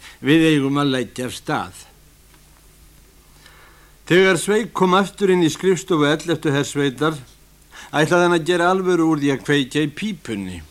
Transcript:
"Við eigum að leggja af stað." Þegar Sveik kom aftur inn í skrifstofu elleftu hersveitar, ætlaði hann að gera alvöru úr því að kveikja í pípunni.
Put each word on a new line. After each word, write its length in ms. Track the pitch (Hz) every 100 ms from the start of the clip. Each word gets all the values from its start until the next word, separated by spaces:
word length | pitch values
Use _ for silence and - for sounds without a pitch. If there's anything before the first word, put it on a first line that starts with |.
| - -
"Við 180 | 131 160 160
eigum 300 | 147 139 143
að 140 | 143 131
leggja 300 | 113 - 123
af 80 |
stað." 440 | - - 131 90 - - _ _ _ _ - _ _ _ _ - - - _ _ - - - - - - _ -
Þegar 320 | 175 190 165
Sveik 360 | 196 214 196
kom 200 | - 185
aftur 380 | 185 185 - 196
inn 80 | 185
í 80 | 160
skrifstofu 560 | - 185 175 - 160 143
elleftu 460 | 151 170 160 156
hersveitar, 640 | 139 139 143 143 120 156 151 123 - _ _ _ - -
ætlaði 320 | 143 156 175
hann 140 | 175 170
að 80 | 156
gera 240 | 175 175
alvöru 400 | 190 185 175 160
úr 100 | 151
því 120 | 143
að 100 | 135
kveikja 380 | - 143 127 147
í 80 | 151
pípunni. 720 | - 214 170 - 101 95 87 78